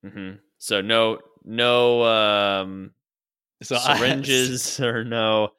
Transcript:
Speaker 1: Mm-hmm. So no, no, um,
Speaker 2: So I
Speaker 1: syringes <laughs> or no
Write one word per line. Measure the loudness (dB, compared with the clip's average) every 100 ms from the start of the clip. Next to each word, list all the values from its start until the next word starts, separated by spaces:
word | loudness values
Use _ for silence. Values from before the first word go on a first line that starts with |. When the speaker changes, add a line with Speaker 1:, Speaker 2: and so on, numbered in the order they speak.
| -18
Speaker 1:
Mm-hmm. | -14 -14 -16 _ _
So | -4 -2
no, | 0 2 2 -2 -12 _ -12
no, | -2 2 4 4 4
um, | 4 4 2 2 2 0 -4 -10 -16 _ _ _ _ _ _ _
Speaker 2:
So | -6 -2
I | 0 2
Speaker 1:
syringes | 2 0 0 0 0 -2 -6 -4
<laughs> |
or | -2 -2 -4
no | -2 0 2 0